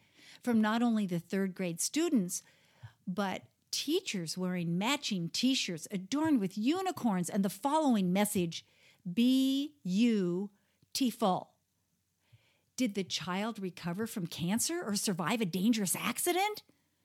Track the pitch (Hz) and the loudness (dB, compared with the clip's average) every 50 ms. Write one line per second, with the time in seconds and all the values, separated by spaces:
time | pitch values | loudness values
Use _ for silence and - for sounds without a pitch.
0 | _ _ _ _ - - - - - 247 240 220 214 214 220 233 240 240 220 214 | _ _ _ _ -20 -20 -16 -8 -2 2 2 4 4 4 2 2 2 2 2 2
1 | 208 175 180 165 - - 202 190 196 190 175 - 185 175 165 - - - - 294 | 0 0 -2 -4 -4 -2 -2 -2 -2 -2 -2 -4 -4 -4 -4 -4 -4 -2 0 0
2 | 330 349 311 220 180 180 - - - _ _ _ _ _ _ _ - - _ _ | 0 2 2 2 2 0 -4 -8 -10 _ _ _ _ _ _ _ -20 -20 _ _
3 | - - 180 208 202 190 - - - - _ _ _ - - - - 269 320 392 | -10 -8 -4 -2 -2 -2 -4 -6 -10 -14 _ _ _ -8 -6 -6 -2 0 0 -2
4 | 392 - - 185 165 151 - 185 185 180 180 180 170 170 170 180 202 247 285 285 | -2 -2 -6 -6 -4 -6 -4 -4 -2 -2 -2 -2 0 0 0 0 0 0 -2 -2
5 | - - 208 180 170 165 - - 240 254 269 247 - - 175 156 - - 208 180 | -2 -2 -4 -2 -4 -4 -2 0 2 2 2 2 -2 -4 -6 -8 -8 -8 -8 -8
6 | 190 - 262 294 311 320 294 233 196 180 - 214 214 262 330 381 381 370 - - | -6 -4 -2 0 2 4 4 4 2 0 -2 -2 0 0 0 0 0 -2 -2 0
7 | - 233 196 180 170 - - 208 196 196 - - - 277 302 311 311 269 233 202 | 0 0 2 0 0 0 0 0 0 0 0 -2 -2 0 2 4 4 4 4 4
8 | 190 175 180 196 208 202 - 196 175 170 165 - - _ _ _ _ - _ _ | 4 2 4 2 2 2 2 0 -2 -2 -4 -8 -14 _ _ _ _ -20 _ _
9 | - 180 175 233 240 254 262 262 269 269 269 277 285 302 - _ - 180 180 202 | -10 -4 0 4 4 6 6 4 4 2 2 0 -2 -4 -8 _ -4 -2 2 4
10 | 240 240 220 202 185 175 175 185 208 202 _ _ _ _ _ _ _ _ - - | 4 4 4 4 2 0 0 -2 -4 -6 _ _ _ _ _ _ _ _ -4 -2
11 | 269 233 - - 233 190 180 - - - _ _ _ _ _ _ _ _ _ _ | 0 0 0 0 0 0 0 0 -4 -10 _ _ _ _ _ _ _ _ _ _
12 | _ _ _ _ _ _ _ - _ _ _ _ _ _ _ - 254 214 202 202 | _ _ _ _ _ _ _ -20 _ _ _ _ _ _ _ -2 -2 -2 -2 -4
13 | 185 - - - 151 185 180 196 208 233 220 202 196 180 165 - - 175 170 196 | -6 -4 -4 -6 -4 -4 -4 -4 -4 -4 -6 -6 -8 -10 -8 -8 -6 -6 -4 -4
14 | 233 220 - 196 170 - - - 156 170 208 240 - - 330 349 - 226 202 202 | -4 -6 -4 -6 -6 -6 -6 -4 -2 0 0 0 0 -2 -2 -2 -4 -2 -4 -2
15 | - 220 185 160 165 - 240 226 233 170 160 185 185 233 247 220 196 165 - - | 0 -2 -2 0 0 0 0 0 0 -2 0 2 4 4 4 2 2 -2 -2 -2
16 | - - 240 - - 359 349 359 392 427 427 - - _ _ _ _ _ _ _ | -2 -4 -2 -2 0 2 2 2 2 0 -2 -6 -12 _ _ _ _ _ _ _
17 | _ | _